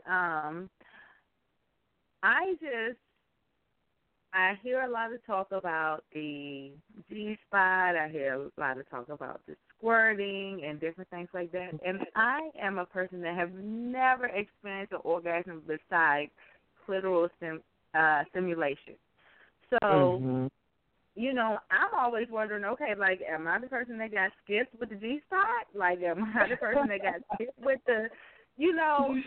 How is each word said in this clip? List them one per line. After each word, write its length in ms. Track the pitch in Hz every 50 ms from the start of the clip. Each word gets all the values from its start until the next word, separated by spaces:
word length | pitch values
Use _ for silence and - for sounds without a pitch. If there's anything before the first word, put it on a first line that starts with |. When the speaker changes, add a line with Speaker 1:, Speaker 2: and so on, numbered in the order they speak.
| _ -
Speaker 1:
um, 640 | 185 185 180 175 160 156 151 151 160 170 185 190 - _ - - - - - - - _ _ _ _ _ _ _ _ _ _ _ _ _ _ _ _ _ _ _ _ _ -
I 320 | 202 240 294 349 381 370 302
just, 380 | 330 294 240 226 220 233 247 - _ _ _ _ _ _ _ _ _ _ _ _ _ _ _ _ _ _ _ _ _ _ _ _ _ _ -
I 220 | 190 185 185 202 196 208
hear 200 | 247 254 262 262
a 60 | 247
lot 220 | 240 226 226 226 240
of 120 | 240 -
talk 260 | - 208 190 196 - 196
about 520 | 190 185 175 160 160 160 156 156 151 - _ -
the 560 | 156 151 151 147 143 143 143 139 139 139 139 139 151 _ _ - - - _
G-spot. 840 | 214 214 208 214 214 - _ _ 202 196 185 185 185 185 180 180 175
I 120 | 165 156 156
hear 240 | 156 151 139 135 131
a 260 | 135 139 143 - -
lot 180 | 151 135 131 131
of 100 | 131 -
talk 200 | 147 127 123 139
about 320 | 147 147 139 123 - - -
the 80 | - 156 - _ _ -
squirting 840 | _ 220 226 226 226 220 220 214 202 202 202 196 196 196 196 196 185 143
and 160 | 151 151 147
different 300 | 156 165 165 175 185 -
things 180 | 180 175 175 175 -
like 180 | 180 175 165 175
that. 200 | 180 180 180 165 151 -
And 140 | 180 190 190 - - -
I 320 | - - 240 262 294 320 311 - -
am 180 | 208 196 202 185
a 80 | 180
person 340 | - - 190 185 190 185 180 175
that 140 | 165 175
have 160 | 185 175 175 185
never 760 | 190 196 214 220 226 240 247 247 254 262 262 254 247 247
experienced 680 | 240 - 202 208 - _ _ - 202 196 196 196 - 190
an 80 | 170 -
orgasm 580 | 151 165 175 165 170 170 170 180 185 170 160 151
besides 640 | 156 156 156 - _ 185 170 165 151 143 143 147 147 - _ - - - _ _ _ _ _ -
clitoral 420 | - 196 190 185 190 180 170 170 175 -
stim-, 260 | _ 170 165 160 160 - _ _ _ _ _ -
uh, 280 | 156 160 156 156 143 151 -
stimulation. 640 | - 185 185 180 170 165 156 143 139 - - - - - _ _ _ _ _ _ _ _ - _ _ _ _ _
So, 80 | 254 233 - 202
Speaker 2:
Mm-hmm. 580 | 190 185 185 180 180 - 131 131 127 131 127 - - _ _ _ _ _ _ _ _ _ _ _ _
Speaker 1:
you 180 | 202 226 269 269
know, 260 | 247 226 220 214 - - _
I'm 280 | 185 208 320 415 466 339
always 280 | 254 240 233 214 233 233
wondering, 340 | 226 220 214 208 214 208 202
okay, 300 | 202 220 - 294 226 208 196
like, 220 | 196 190 185 185 - -
am 180 | 160 156 160
I 120 | 165 175 214
the 80 | 247
person 320 | 254 262 240 247 240 233 220
that 140 | 220 220 208
got 180 | 202 190 196 - _ _
skipped 340 | - 202 214 254 - - 220
with 120 | 240 220
the 60 | 214
G-spot? 720 | 196 214 233 269 294 - _ 370 381 403 453 480 466 - - -
Like, 280 | 202 185 180 180 180 180
am 220 | 175 165 175 220 214 220
I 120 | 233 202 208
the 80 | 247
person 320 | - - 214 226 277 285 226
that 140 | 202 196 190
got 180 | 190 175 170 -
Speaker 2:
<laughs> 80 | - 214
Speaker 1:
skipped 240 | - 226 247 - -
with 200 | 240 269 269 262 -
the, 220 | - 240 220 220 226 - - - - - - - _ _
you 180 | - 294 359 339
know, 420 | 330 320 311 294 285 277 269 269 262 269